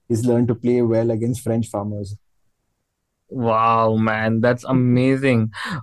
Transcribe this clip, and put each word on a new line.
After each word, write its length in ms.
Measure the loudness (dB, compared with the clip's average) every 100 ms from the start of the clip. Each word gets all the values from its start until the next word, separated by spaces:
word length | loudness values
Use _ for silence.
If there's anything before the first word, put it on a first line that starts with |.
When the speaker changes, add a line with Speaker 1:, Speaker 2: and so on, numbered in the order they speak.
| -4
Speaker 1:
he's 180 | -2 2
learned 220 | 2 0
to 60 |
play 280 | 0 0 0
well 280 | 2 2 0
against 300 | -2 -4 -4
French 260 | -4 -4 -4
farmers. 480 | -6 -8 -8 -10 -14 _ _ _ _ _ _ _ _ _ _ _
Speaker 2:
Wow, 680 | -4 0 2 2 2 2 2
man, 440 | 0 0 0 2
that's 240 | 2 0
amazing! 880 | 0 0 2 2 2 2 2 2 0 -4 -8 -10